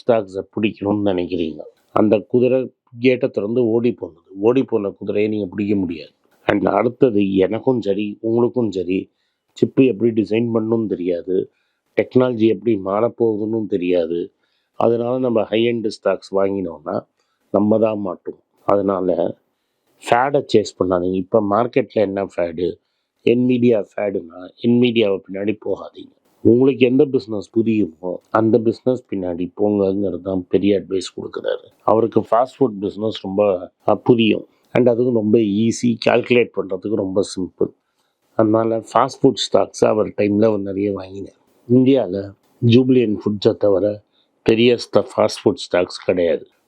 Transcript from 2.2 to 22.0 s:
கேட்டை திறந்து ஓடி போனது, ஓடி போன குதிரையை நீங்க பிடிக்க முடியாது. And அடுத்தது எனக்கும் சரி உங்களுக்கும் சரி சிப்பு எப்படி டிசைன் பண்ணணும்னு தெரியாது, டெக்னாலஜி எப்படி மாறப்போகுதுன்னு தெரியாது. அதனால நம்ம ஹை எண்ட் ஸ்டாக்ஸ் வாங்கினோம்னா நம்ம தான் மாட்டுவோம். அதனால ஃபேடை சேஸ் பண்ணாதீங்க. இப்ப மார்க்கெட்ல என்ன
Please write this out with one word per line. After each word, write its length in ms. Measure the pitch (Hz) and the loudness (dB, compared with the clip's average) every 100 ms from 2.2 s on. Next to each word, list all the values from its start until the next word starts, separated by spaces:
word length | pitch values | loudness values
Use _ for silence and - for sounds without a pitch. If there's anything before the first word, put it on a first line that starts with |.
| - 127 123 131 123 - _ 120 | 2 0 2 0 -2 -12 _ -2
கேட்டை 300 | 127 127 135 | 0 2 0
திறந்து 380 | - 101 117 117 | -2 -2 0 0
ஓடி 260 | 117 120 | 2 0
போனது, 280 | - 85 - _ 98 | -2 -10 -14 _ 0
ஓடி 220 | 107 131 | 2 2
போன 260 | 117 113 98 | 0 -2 -4
குதிரையை 420 | - 104 101 107 | -6 -6 -2 -2
நீங்க 160 | 107 92 | -2 -6
பிடிக்க 300 | 107 101 101 | -6 -2 -2
முடியாது. 360 | 87 80 71 _ _ _ - | -2 -6 -14 _ _ _ -2
And 220 | 104 92 | 0 2
அடுத்தது 680 | 98 117 120 135 101 98 | 2 0 2 2 2 2
எனக்கும் 460 | 95 92 110 135 123 | 2 0 0 -2 -2
சரி 380 | 98 98 104 104 | -2 -4 -4 -6
உங்களுக்கும் 500 | 113 117 120 127 110 | -4 0 0 0 -2
சரி 400 | 92 87 95 - _ _ _ _ | 0 0 0 -4 _ _ _ _
சிப்பு 340 | - - - 131 | -2 0 4 2
எப்படி 240 | 98 117 | 2 0
டிசைன் 380 | 110 95 110 117 | 0 0 -2 0
பண்ணணும்னு 320 | 113 110 117 104 | -2 0 -2 -2
தெரியாது, 640 | 90 87 85 92 90 - _ _ _ _ - | -4 -4 -4 -2 -4 -4 _ _ _ _ -4
டெக்னாலஜி 500 | 101 123 127 113 110 | 0 2 2 2 2
எப்படி 340 | 98 110 104 | 2 0 -2
மாறப்போகுதுன்னு 800 | 95 101 117 - 117 104 107 113 98 | -2 0 -2 0 -2 0 -4 -4 -4
தெரியாது. 680 | 98 90 90 82 85 95 _ _ _ _ | -4 0 0 0 -4 -6 _ _ _ _
அதனால 460 | - 113 117 120 131 | -2 0 0 -2 -2
நம்ம 240 | 127 113 | 0 0
ஹை 180 | 98 110 | 0 0
எண்ட் 240 | 117 117 104 | 0 -2 -6
ஸ்டாக்ஸ் 420 | - 101 92 - | -4 -4 -4 -4
வாங்கினோம்னா 680 | 95 98 98 87 78 82 107 - _ _ _ _ | -2 -2 -2 -6 -10 -8 -8 -8 _ _ _ _
நம்ம 240 | 98 107 110 | 0 2 2
தான் 280 | 110 104 95 | 2 -2 -8
மாட்டுவோம். 360 | 82 - - _ _ | -10 -14 -16 _ _
அதனால 720 | - 101 98 92 92 85 90 - _ _ _ _ _ _ | 0 0 0 0 -2 -2 -2 -6 _ _ _ _ _ _
ஃபேடை 420 | - 120 139 143 135 | 0 2 2 -2 2
சேஸ் 200 | 113 95 - | 0 0 -2
பண்ணாதீங்க. 360 | 92 90 90 | -2 0 0
இப்ப 260 | 92 92 113 101 | -2 0 0 2
மார்க்கெட்ல 440 | 104 120 131 107 | 0 0 -2 -2
என்ன 300 | 113 | -2